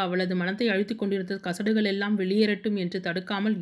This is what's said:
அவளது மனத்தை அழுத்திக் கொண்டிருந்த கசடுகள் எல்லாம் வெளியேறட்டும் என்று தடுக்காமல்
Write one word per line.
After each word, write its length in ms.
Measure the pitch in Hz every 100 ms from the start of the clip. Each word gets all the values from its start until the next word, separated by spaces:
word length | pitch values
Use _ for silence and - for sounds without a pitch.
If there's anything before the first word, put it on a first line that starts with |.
அவளது 340 | 185 180 185 180
மனத்தை 300 | 180 202 233
அழுத்திக் 300 | 190 202 220
கொண்டிருந்த 360 | 202 196 185 196
கசடுகள் 480 | 180 175 214 220
எல்லாம் 340 | 208 196 202 208
வெளியேறட்டும் 580 | 185 208 214 202 214 202
என்று 220 | 175 185
தடுக்காமல் 560 | 180 175 180 202 214 202